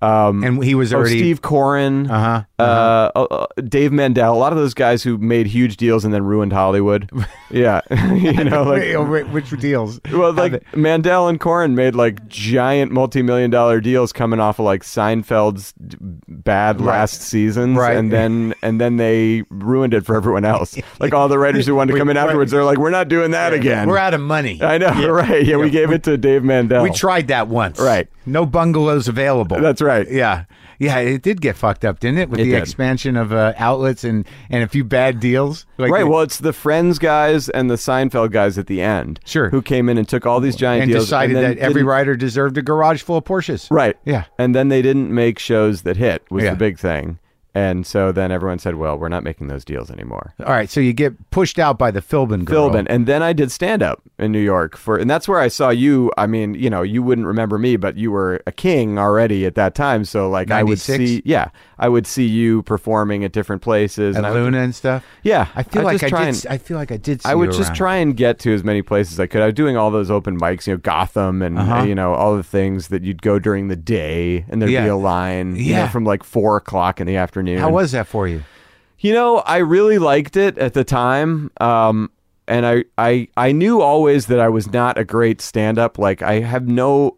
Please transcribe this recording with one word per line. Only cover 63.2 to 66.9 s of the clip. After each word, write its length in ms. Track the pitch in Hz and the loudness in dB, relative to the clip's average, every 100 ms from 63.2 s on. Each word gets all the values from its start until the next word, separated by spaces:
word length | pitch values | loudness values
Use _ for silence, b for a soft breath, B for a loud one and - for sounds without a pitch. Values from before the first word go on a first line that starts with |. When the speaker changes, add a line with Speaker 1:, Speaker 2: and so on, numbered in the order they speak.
Speaker 1:
at 80 | 98 | -4
different 320 | 107 101 95 | -4 -6 -6
places. 520 | - 107 104 - 101 101 | -2 0 0 -2 -2 -2
Speaker 2:
At 40 | |
Speaker 1:
And 80 | 104 | -2
I 40 | |
would 120 | 117 | -2
Speaker 2:
Luna 160 | 120 131 | 0 0
and 160 | 127 120 | -2 -4
stuff? 280 | 131 127 B B | -4 -4 B B
Speaker 1:
Yeah. 240 | 208 190 101 - | 0 0 0 -4
Speaker 2:
I 80 | |
feel 180 | 131 214 | -6 -2
Speaker 1:
I'd 40 | 202 | 0
Speaker 2:
like 80 | 202 | 0
Speaker 1:
just 80 | |
Speaker 2:
I 60 | 143 | 0
Speaker 1:
try 100 | 170 | 0
Speaker 2:
did 80 | 160 | -2
Speaker 1:
and 100 | 117 | -4
Speaker 2:
s-, 80 | - | -6
I 120 | 131 | -10
feel 180 | - 165 | -8 -10
like 140 | 147 | -8